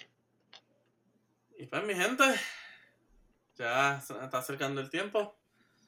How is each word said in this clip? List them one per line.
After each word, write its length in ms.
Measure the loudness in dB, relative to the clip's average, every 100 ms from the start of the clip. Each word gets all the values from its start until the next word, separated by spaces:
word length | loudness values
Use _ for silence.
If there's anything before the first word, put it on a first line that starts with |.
| -16 _ _ _ _ -20 _ _ _ _ _ _ _ _ _ -20
Y 80 | -8
pues, 160 | -4
mi 100 | -2
gente, 300 | 0 2 6 6 4 -2 -10 -16 -20 -20 _ _ _ _ _ _ -6
ya 460 | 0 4 4 2
se 120 | -6
nos 100 | -10
está 160 | -4 -4
acercando 420 | -2 -2 -2 -2
el 80 | -4
tiempo. 480 | -4 0 0 -2 -6 _ _ _ _